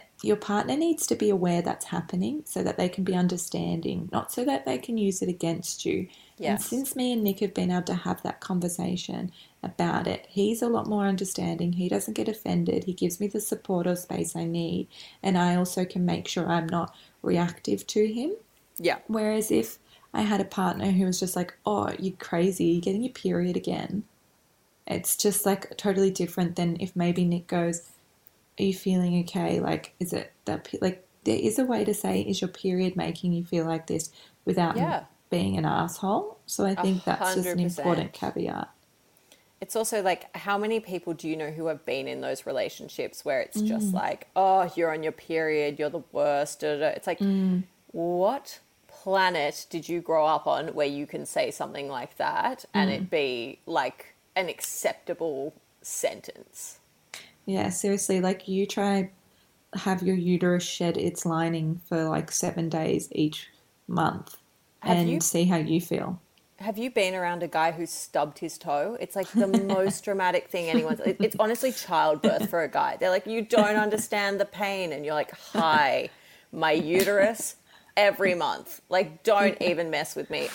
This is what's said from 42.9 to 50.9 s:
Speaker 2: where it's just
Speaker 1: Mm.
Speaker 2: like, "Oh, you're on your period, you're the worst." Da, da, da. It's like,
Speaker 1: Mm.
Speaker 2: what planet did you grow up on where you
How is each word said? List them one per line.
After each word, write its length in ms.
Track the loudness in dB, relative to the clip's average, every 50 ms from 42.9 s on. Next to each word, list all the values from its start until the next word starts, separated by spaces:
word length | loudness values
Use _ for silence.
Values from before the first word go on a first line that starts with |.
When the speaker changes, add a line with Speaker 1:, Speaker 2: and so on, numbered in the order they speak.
| -10 -8 -8 -8 -8 -8 -6
Speaker 2:
where 160 | -2 -2 -2 -2
it's 180 | -2 -2 -2
just 320 | 0 0 0 0 0 0 0
Speaker 1:
Mm. 20 |
Speaker 2:
like, 340 | 0 0 -2 -4 -6 -8 -4 0
"Oh, 340 | 4 4 6 6 6 4 2 0
you're 180 | 0 0 0 0
on 100 | 0 -2
your 100 | -4 -4
period, 680 | -6 -6 -4 -2 0 0 2 2 2 2 0 0 -2
you're 120 | -2 -2
the 140 | -4 -4 -8 -6 -2
worst." 480 | 0 2 2 2 2 0 -2 -4 -4
Da, 140 | -2 -2 0
da, 60 | 2
da. 60 | 0 0
It's 180 | 0 -2 -4
like, 140 | -4 -2 0
Speaker 1:
Mm. 440 | 2 2 2 2 2 2 2 2 0 -4 _ _ _ _ -6
Speaker 2:
what 680 | -4 -2 0 2 2 2 2 2 0 -4 -10 -18 -20 _ _ _ _ _
planet 800 | -20 -20 -10 -4 0 4 4 6 4 4 2 0 0 -2 -4 -10 -10
did 200 | -8 -8 -6 -4
you 120 | -4 -4
grow 260 | 0 2 4 4 4
up 200 | 4 4 2 2
on 220 | 2 0 0 0 -2 -2
where 120 | 0 0
you 200 | 0